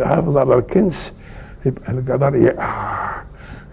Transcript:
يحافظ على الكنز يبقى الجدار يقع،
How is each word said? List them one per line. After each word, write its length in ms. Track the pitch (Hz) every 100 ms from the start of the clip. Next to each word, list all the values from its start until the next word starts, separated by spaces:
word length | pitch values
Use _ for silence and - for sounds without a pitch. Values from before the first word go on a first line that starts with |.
يحافظ 340 | 123 151 160 143
على 180 | 131
الكنز 580 | 123 120 190 202 156 - - - - - - 135
يبقى 260 | 127 -
الجدار 420 | 123 127 127 139
يقع، 760 | 139 117 - - - - - - - - - - - -